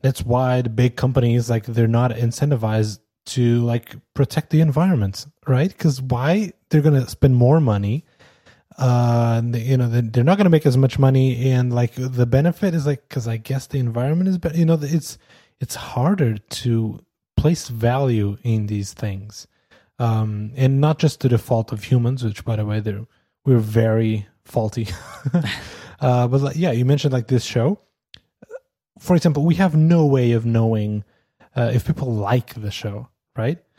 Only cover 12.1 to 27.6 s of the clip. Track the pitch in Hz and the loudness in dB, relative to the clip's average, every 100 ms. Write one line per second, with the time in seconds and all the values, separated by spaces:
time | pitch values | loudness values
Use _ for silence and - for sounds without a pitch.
12.1 | 123 120 131 165 170 196 165 143 139 _ | -2 2 2 2 0 -2 -2 -2 -4 _
13.1 | 135 117 113 110 135 - 143 123 117 131 | -8 -6 -8 -6 -8 -6 -4 -4 -2 -2
14.1 | 165 185 185 170 160 165 165 147 165 - | 0 0 -2 -2 0 2 2 0 -4 -4
15.1 | - _ - _ _ - - - - 139 | -18 _ -20 _ _ -10 -10 -8 -2 0
16.1 | 196 127 104 _ - 123 113 110 113 _ | 2 0 -2 _ -8 -2 -2 -2 -8 _
17.1 | _ _ - 151 170 - 117 117 127 139 | _ _ 0 0 0 -6 -2 0 0 0
18.1 | 113 101 104 120 110 104 104 98 - 107 | 0 -2 -4 -2 -2 -2 -6 -8 -8 -8
19.1 | 98 104 - - _ _ _ _ _ 117 | -8 -14 -20 -20 _ _ _ _ _ -2
20.1 | 110 110 104 107 127 131 135 147 156 156 | 0 -2 -6 -10 0 2 4 2 2 0
21.1 | - 131 120 - 117 110 104 - 127 117 | 0 0 0 0 -2 -2 -8 0 0 2
22.1 | 127 120 101 - 110 104 107 107 101 113 | -2 -6 -6 -6 -4 -4 -4 -4 -8 -12
23.1 | _ _ _ - 123 107 110 113 113 113 | _ _ _ 2 2 4 0 2 2 0
24.1 | 110 101 _ _ - 110 120 110 - - | -2 -6 _ _ -4 -4 -6 -8 -10 -14
25.1 | - 139 175 127 - - - - - 135 | -10 -2 -2 -2 -8 -14 -20 -20 -4 0
26.1 | 123 123 135 139 139 175 117 127 143 147 | 2 2 0 -2 -2 -2 0 2 2 2
27.1 | 131 113 127 - 123 | -2 0 -2 0 -2